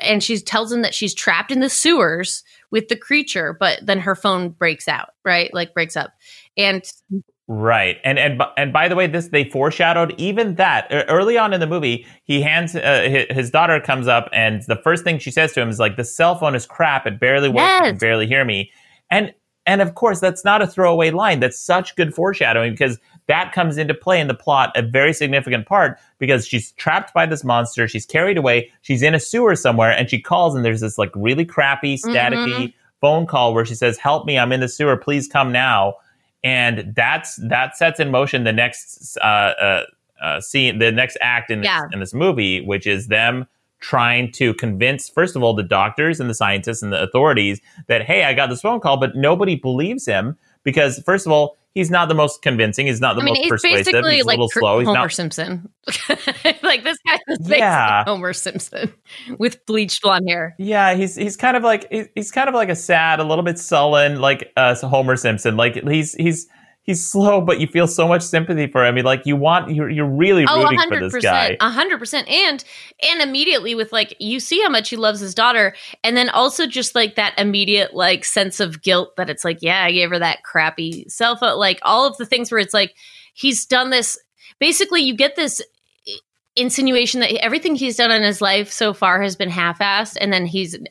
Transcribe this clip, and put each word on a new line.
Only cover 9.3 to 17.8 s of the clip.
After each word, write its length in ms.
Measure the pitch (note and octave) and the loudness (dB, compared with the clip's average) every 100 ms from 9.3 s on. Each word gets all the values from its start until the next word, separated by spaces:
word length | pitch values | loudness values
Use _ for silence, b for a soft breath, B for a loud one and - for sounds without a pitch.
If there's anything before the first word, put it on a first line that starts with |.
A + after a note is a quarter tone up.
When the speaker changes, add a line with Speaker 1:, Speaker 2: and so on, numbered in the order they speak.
| D3 | -2
Speaker 2:
foreshadowed 720 | C3+ C3 D3 D#3+ E3 E3+ E3+ - | 0 0 0 2 2 2 0 -2
even 360 | F3+ G#3 G#3+ | -4 -2 -2
that. 320 | F3 F#3 A#2 - | 2 2 2 0
E-, 100 | C#3+ - | -2 2
early 280 | E3 G#3 A#3 | 2 2 2
on 160 | G#3+ | 2
in 60 | F#3 | 0
the 80 | D#3 | -2
movie, 400 | E3 C3+ A#2 B B | -2 -2 -4 B B
he 180 | - C#3+ | -4 0
hands, 340 | D3 E3 E3+ E3+ | 2 0 0 -2
uh, 40 | |
hi-, 460 | C#3 C3 A#2 C3+ - | 2 2 2 0 0
his 160 | C3 B2 | -2 0
daughter 300 | D#3 E3+ D#3 | 2 2 2
comes 260 | - C3 B2 | 0 -2 2
up 220 | A#2 - | 0 0
and 300 | A2+ A2 G#2+ - | 0 0 0 -2
the 80 | - | 0
first 260 | D#3+ E3+ | 0 0
thing 160 | F3 D3+ | -2 -4
she 140 | C3 | -2
says 200 | D#3+ D#3 | 0 0
to 60 | C3 | 0
him 80 | A#2 | -2
is 120 | G#2+ | 0
like, 160 | G#2+ A2 | -2 -2
"The 80 | |
cell 320 | A#2 - E3+ E3+ | -6 0 2 2
phone 160 | D3+ | 0
is 100 | B2+ | -2
crap. 440 | - - D#3+ C3+ B2 | -6 -2 0 0 -2
It 100 | G2+ | 0
barely 300 | B2+ C#3 C#3 | 2 4 2
works. 240 | - F#4 | 4 4
You 60 | F#4 | 4